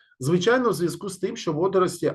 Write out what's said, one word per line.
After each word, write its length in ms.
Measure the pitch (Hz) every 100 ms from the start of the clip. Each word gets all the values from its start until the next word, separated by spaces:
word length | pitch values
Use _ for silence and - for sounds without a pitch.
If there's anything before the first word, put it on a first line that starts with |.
| _ -
Звичайно, 500 | 127 175 196 254 240
в 40 |
зв'язку 360 | 165 170 - 202
з 80 | -
тим, 200 | 196 233
що 160 | -
водорості 600 | 151 190 190 180 - 147